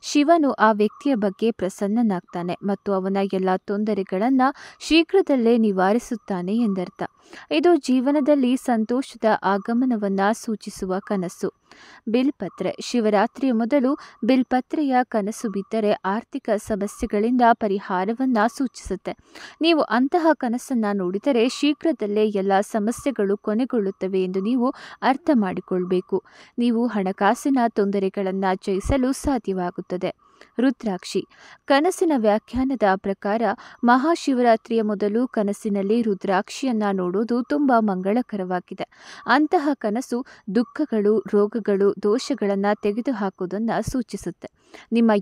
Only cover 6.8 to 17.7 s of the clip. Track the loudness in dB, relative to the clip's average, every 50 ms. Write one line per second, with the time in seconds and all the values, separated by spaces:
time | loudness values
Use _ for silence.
6.8 | -4 -6 -8 -10 -12 -12 _ _ _ _ -20 -20 -8 -4 -2 2 4 4 4 4
7.8 | 2 2 0 2 2 2 0 2 2 2 2 4 2 2 0 0 0 0 0 0
8.8 | 0 0 -2 -2 -4 -6 -8 -2 0 0 0 0 0 0 0 0 -2 -2 0 0
9.8 | 0 0 0 0 0 -2 0 0 2 0 0 -2 -4 -6 -8 -6 -8 -12 -10 -8
10.8 | -6 -4 -4 -6 -4 -4 -4 -4 -4 -6 -6 -6 -6 -8 -8 _ _ _ -20 -20
11.8 | -20 -20 -20 -14 _ -2 0 2 2 0 -2 -4 -8 -10 -8 -6 -6 -6 -6 -6
12.8 | -8 -4 -2 0 2 4 4 4 2 2 0 -2 0 0 2 0 0 2 2 2
13.8 | 2 2 0 -2 -6 -12 -12 _ 0 2 2 2 2 2 0 -2 -2 _ -2 -2
14.8 | 0 2 2 2 0 0 -2 -2 -2 -4 -4 -6 -6 -6 -4 -6 -6 -4 -2 0
15.8 | 0 0 0 0 -2 -2 -4 -4 -6 -8 -10 -8 -4 -2 -2 -2 -2 -4 -4 -4
16.8 | -4 -6 -4 -6 -6 -2 -2 0 0 2 4 4 6 6 6 4 2 -2